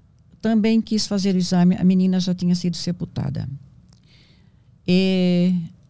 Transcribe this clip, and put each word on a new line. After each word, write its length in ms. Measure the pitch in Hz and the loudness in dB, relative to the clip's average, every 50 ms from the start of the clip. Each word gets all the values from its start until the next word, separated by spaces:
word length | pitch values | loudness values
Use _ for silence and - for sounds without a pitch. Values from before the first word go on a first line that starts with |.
| _ _ _ _ _ _ - _ | _ _ _ _ _ _ -12 _
também 380 | - 220 226 220 202 220 226 220 | -2 0 2 2 2 2 2 2
quis 280 | 214 - 220 214 - | 0 0 -2 -4 -2
fazer 280 | - 208 196 185 202 185 | -2 -2 -2 0 0 0
o 20 | |
exame, 380 | 185 180 180 185 180 175 180 185 | 0 0 0 2 4 4 4 2
a 80 | - 180 | 2 2
menina 360 | 185 185 185 185 185 185 185 | 2 2 2 2 2 0 0
já 160 | 180 185 180 | -2 -2 -4
tinha 200 | 180 180 175 180 | -2 -2 -2 -2
sido 220 | 175 - 180 175 | 0 -2 -4 -6
sepultada. 720 | - - 180 175 - 180 - - - - - - - - - 139 - - - - - _ - - - - _ - - _ _ _ _ _ _ _ _ _ _ _ _ _ | -4 -6 -8 -6 -6 -10 -10 -8 -8 -6 -6 -6 -8 -8 -10 -12 -14 -16 -20 -20 -20 _ -20 -20 -20 -20 _ -20 -20 _ _ _ _ _ _ _ _ _ _ _ _ _
E 680 | - 180 185 190 190 190 185 180 180 175 175 175 185 185 175 165 - - - _ | 0 2 2 2 2 2 2 2 2 2 2 2 2 0 -2 -4 -8 -14 -20 _